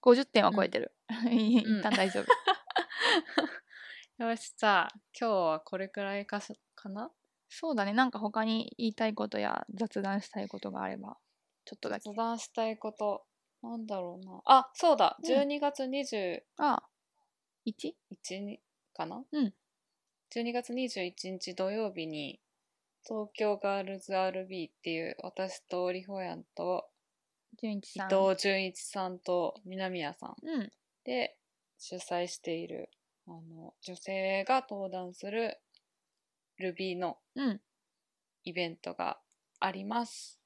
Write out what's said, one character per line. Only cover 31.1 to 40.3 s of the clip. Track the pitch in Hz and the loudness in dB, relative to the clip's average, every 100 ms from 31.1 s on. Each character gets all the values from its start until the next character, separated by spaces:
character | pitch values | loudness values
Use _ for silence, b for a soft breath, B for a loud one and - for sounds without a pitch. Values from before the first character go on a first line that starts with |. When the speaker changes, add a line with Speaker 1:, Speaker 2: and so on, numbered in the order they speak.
| 254 - - _ _ _ _ | -2 -2 -6 _ _ _ _
Speaker 2:
主 | - 185 | -12 -12
催 | - 175 175 | -4 -4 -2
し | - | -6
て | - | -6
い | 165 170 | -6 -6
る、 | - - _ _ _ - | -10 -12 _ _ _ -20
あ | |
の、 | 165 165 165 160 _ | -18 -18 -18 -18 _
女 | - 180 | -16 -14
性 | - 190 190 196 | -4 -2 2 0
が | 190 262 262 | 2 2 2
登 | 202 190 | -6 -6
壇 | 185 180 | -6 -8
す | 180 196 | -10 -6
る | 214 233 - _ _ _ _ _ _ _ _ _ _ | -2 -2 -4 _ _ _ _ _ _ _ _ _ _
ル | 185 | -6
ビ | 175 190 | -4 -4
ー | 180 | -2
の | 180 - _ | -4 -6 _
Speaker 1:
う | - 269 | -4 -2
ん。 | 208 _ _ _ _ _ _ _ _ | -2 _ _ _ _ _ _ _ _
Speaker 2:
イ | - | -10
ベ | 170 170 | -4 -4
ン | 165 | -4
ト | - | -10
が | - 90 - _ _ _ _ | -4 -4 -4 _ _ _ _
あ | 190 | -2
り | 190 | -2
ま | 196 226 233 | -4 -4 -4
す。 | - - | -8 -16